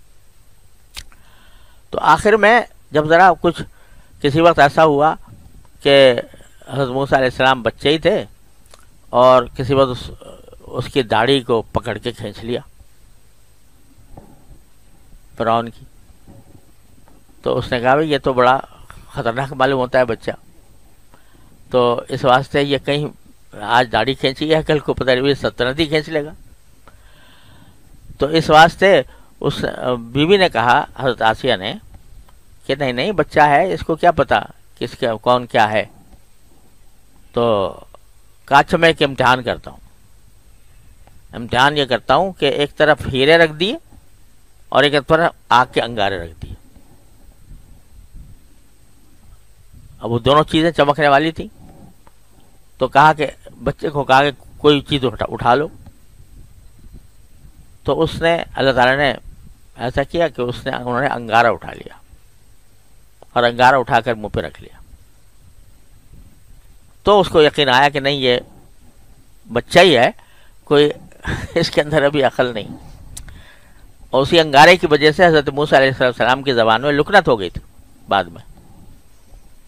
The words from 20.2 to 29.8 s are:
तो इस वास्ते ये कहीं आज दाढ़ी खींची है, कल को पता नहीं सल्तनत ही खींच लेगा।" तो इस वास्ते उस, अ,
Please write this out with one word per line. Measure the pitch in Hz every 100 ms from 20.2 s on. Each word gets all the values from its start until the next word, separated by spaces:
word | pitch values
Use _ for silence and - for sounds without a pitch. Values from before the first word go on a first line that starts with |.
| - - - - - - - - - - - - - - -
तो | 127 120 120 -
इस | 131
वास्ते | 135 127 139 147
ये | 143 135
कहीं | - 143 147 - - - - 104
आज | 104 117 123
दाढ़ी | 110 117
खींची | 131 135 131 151
है, | 156
कल | 147 151
को | 143
पता | 131 127
नहीं | 127 139
सल्तनत | 131 120 - 123 143
ही | 156
खींच | 156 151
लेगा।" | 156 147 - - - _ _ - - - - - - - - - _ - - - -
तो | 139
इस | 160 156
वास्ते | 151 165 - 190 165 - - - -
उस, | 143 -
अ, | - -